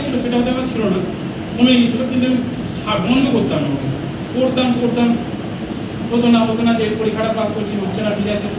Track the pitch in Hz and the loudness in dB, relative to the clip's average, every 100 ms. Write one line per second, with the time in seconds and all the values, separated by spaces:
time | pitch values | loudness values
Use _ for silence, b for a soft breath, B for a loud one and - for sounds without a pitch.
0 | - 240 247 240 247 254 254 226 202 185 | -2 -2 0 0 0 0 -2 0 0 0
1 | 180 - - - - 220 254 247 233 233 | -2 -4 -6 -8 -6 2 4 6 4 0
2 | 254 247 254 247 - - - - 214 202 | -2 0 0 0 -2 -6 -6 -6 -4 -2
3 | 180 262 - 214 - 160 143 135 - - | 2 2 4 2 2 0 0 -2 -2 -4
4 | - - - 247 254 240 254 240 240 240 | -6 -6 -4 0 0 2 2 2 2 2
5 | 233 - - - - - - - - - | 2 2 -2 -6 -6 -6 -6 -6 -6 -6
6 | 233 240 240 233 226 220 233 226 214 226 | -2 2 4 4 4 2 2 2 2 0
7 | 214 208 220 220 208 214 202 202 190 208 | 0 0 0 0 -2 -2 -4 -2 -2 -2
8 | 214 208 202 202 202 | 0 0 0 -2 -4